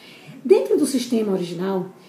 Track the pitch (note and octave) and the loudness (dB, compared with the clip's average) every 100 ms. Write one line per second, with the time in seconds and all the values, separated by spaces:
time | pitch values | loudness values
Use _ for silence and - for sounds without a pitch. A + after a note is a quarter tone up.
0 | - - - - B3+ G#4+ G#4 F#4 D4 C4 | -20 -20 -20 -2 4 4 4 0 0 -2
1 | - A3+ G#3 F#3+ E3+ E3+ F#3+ F#3+ E3+ - | -2 -2 0 -2 -4 -6 -4 -4 -6 -12